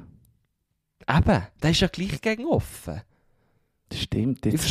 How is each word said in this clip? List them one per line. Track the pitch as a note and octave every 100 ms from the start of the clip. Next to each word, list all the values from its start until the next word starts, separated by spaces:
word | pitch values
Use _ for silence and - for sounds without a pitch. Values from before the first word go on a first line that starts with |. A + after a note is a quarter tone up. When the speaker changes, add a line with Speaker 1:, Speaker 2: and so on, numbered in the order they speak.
| - - _ _ _ _ _ _ _ _ -
Speaker 1:
Eben, | C#3 - C3+ F2+ -
der | D#3
ist | E3
ja | F#3
gleich | - F#3+ C#3+
gegen | A3+ A3 D4+
offen. | - - - - D#2 - _ _ _ _ _ _ _ -
Speaker 2:
Das | -
stimmt, | - G#2 A#2+ B2 A2
Speaker 1:
Ich |
Speaker 2:
jetzt | D#3 -